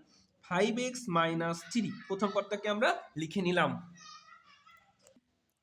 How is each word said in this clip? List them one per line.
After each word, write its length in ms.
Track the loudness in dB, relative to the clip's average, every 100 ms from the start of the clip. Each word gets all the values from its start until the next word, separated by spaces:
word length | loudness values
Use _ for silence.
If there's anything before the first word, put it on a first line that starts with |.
| -12 _ _ _ -2
ফাইভ 240 | 2 2 0
এক্স 240 | -4 -4 0 2
মাইনাস 400 | 2 2 -2 -4 -2
থ্রি। 180 | -2 -2 -4 -6
প্রথম 220 | 0 0 0
পদটাকে 320 | -2 -2 0
আমরা 160 | 2 2 2 -4 -8
লিখে 200 | -4 0 2
নিলাম। 240 | 4 4 0 -10 -18 -18 -20 -20 -20 _ -20 -20 -20 _ _ -20 -20 _ _ _ _